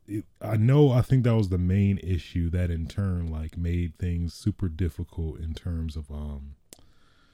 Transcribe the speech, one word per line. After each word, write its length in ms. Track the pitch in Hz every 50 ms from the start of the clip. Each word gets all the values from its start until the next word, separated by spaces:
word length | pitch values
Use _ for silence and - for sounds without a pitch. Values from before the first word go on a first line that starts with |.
| _
it, 180 | - 101 107 - - _ -
I 140 | - 110 110
know, 340 | 107 110 123 135 151 151 135
I 100 | 123 127
think 240 | - - 135 131 117
that 120 | 123 113
was 120 | 113 104 90
the 80 | 95
main 400 | 87 90 90 92 101 101 101 98 -
issue 520 | 82 92 92 80 - - - 90 85 85
that 200 | 85 90 90 85
in 160 | 85 82 80
turn, 440 | - - 101 101 95 90 87 85 80
like, 260 | 78 80 80 80 -
made 400 | 85 87 85 87 87 87 82 -
things 380 | - 90 87 85 85 85 82 -
super 340 | - - 107 - - 98 87
difficult 680 | 80 78 92 78 - - 82 - - - 82 80 - -
in 160 | 82 80 78
terms 420 | - - 87 85 82 82 80 78
of, 140 | 78 73 -
um, 460 | 76 73 76 73 73 69 69 71 71 - _ _ - - - - _ _ _ _ _ _ _ _